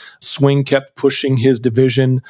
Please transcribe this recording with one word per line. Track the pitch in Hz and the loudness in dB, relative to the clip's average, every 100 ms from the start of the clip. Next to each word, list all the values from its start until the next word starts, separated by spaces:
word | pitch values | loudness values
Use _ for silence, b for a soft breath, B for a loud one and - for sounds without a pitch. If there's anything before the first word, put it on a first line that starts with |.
| B B | B B
Swing | - - 139 139 | -12 -2 0 2
kept | 135 139 135 | 0 -2 -2
pushing | - 139 135 139 131 | -2 -2 0 -2 0
his | 131 120 | 2 0
division | 123 113 131 120 131 127 | 0 0 0 2 0 -2